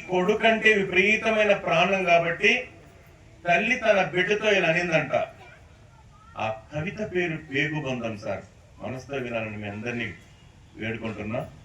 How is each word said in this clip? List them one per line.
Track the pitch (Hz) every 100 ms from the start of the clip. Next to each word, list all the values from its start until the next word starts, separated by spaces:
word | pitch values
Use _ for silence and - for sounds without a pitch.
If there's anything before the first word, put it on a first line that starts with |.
| 185
కొడుకంటే | 180 185 220 226 220 220 208
విపరీతమైన | - 180 202 214 226 220 208 196 175
ప్రాణం | 170 233 190 180
కాబట్టి | 170 170 - 208 247 - - - - - - - - 170
తల్లి | 175 220 247
తన | 220 202 180
బిడ్డతో | 180 190 208 214 196
ఇలా | 170
అనిందంట. | 170 175 160 - - - - - - - - - - - - - 104
ఆ | 110 - -
కవిత | 151 180 214 196
పేరు | 180 175 151 -
పేగుబంధం | 139 151 151 131 123 113 101
సార్, | 107 95 - - - -
మనసుతో | 98 127 139 139 120
వినాలని | 117 110 104
మీ | 104
అందరినీ | 104 120 120 110 85 - - - - - -
వేడుకుంటున్నా. | 110 113 110 101 104 120 - -